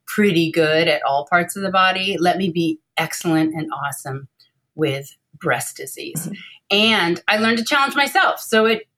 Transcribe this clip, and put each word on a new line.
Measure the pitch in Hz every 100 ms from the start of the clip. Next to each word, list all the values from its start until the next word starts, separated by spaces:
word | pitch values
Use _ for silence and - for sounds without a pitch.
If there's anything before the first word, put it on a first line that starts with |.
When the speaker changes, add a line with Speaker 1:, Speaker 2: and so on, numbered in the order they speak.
| -
Speaker 1:
pretty | - 208 170 165
good | 165 156 156 170
at | 151
all | 139 139 151
parts | 175 170 196
of |
the | 190
body. | 185 185 185 185 175
Let | 175 170
me | 190
be | 165 165 156 _ -
excellent | 160 - 175 160 156
and | 160 -
awesome | 139 143 139 135 135 135 _ _ _ _
with | - 156 139 139 - _ -
breast | 160 123 - -
disease. | 135 - 147 - -
Speaker 2:
Mm-hmm. | 202 - - -
Speaker 1:
And | 202 220 214 170 170 -
I | 214
learned | 220 233
to |
challenge | 226 294 277 285
myself. | 277 370 359 -
So | - 220 220
it, | 220 -